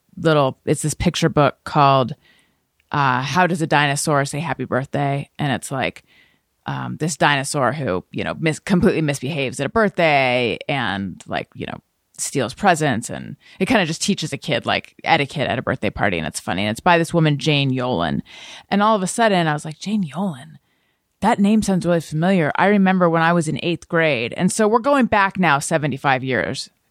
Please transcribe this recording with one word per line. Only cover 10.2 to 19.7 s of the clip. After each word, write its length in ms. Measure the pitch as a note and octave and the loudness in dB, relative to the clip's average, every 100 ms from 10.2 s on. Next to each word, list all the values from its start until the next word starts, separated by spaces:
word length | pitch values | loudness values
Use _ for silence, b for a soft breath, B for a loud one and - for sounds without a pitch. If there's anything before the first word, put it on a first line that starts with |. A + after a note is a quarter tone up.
| C3 B2 A#2+ E2+ - | 2 2 0 -2 -4
and, 520 | C#3 A2 G2 G2 D2 - | -4 -4 -4 -6 -10 -8
like, 220 | E2 - - | -8 -8 -10
you 100 | - | -10
know, 160 | - - _ _ - | -12 -16 _ _ -12
steals 340 | - C#3+ G#2+ | -6 -4 -4
presents, 560 | - G3+ D#3+ D3+ A2+ - | 0 0 2 0 -2 -6
and 260 | C#2 A1+ - B B | -10 -12 -16 B B
it 60 | F#3+ | 0
kinda 200 | A#3 D#3+ | 0 0
just 160 | E3 | -2
teaches 280 | - F#3 D#3+ | -2 -2 -4
a 40 | - | -8
kid, 300 | - A#2 G2 | -4 -4 0
like, 260 | F#2+ - _ | -2 -4 _
etiquette 440 | - D#3+ C#3 D3+ G2 | 0 0 0 -4 -4
at 80 | A#2+ | -2
a 60 | |
birthday 260 | - - G2+ | -2 -2 -4
party, 300 | - G#2 E2+ | -2 -2 -2
and 80 | D2+ | -4
it's 120 | - | -8
funny. 220 | - F#2 | -6 -4
And 80 | G#2+ | -2
it's 100 | A2+ | 0
by 200 | F#3 E3+ | 2 2
this 120 | E3 | 2
woman, 280 | E3+ D#3 C#3 | 2 2 2
Jane 320 | D3+ C#3+ C#3 | 0 0 0
Yolen. 500 | B2+ B2+ F#2+ E2 C#2 - B B B B | -2 -2 -2 0 -2 -6 B B B B
And 140 | G3 | 0
all 120 | G#3 G#3+ | 2 2
of 60 | |
a 60 | F3+ | 0
sudden, 400 | - A3+ F#3 E3 | 0 2 2 0
I 60 | |
was 120 | D3 | -2
like, 140 | D#3+ | -6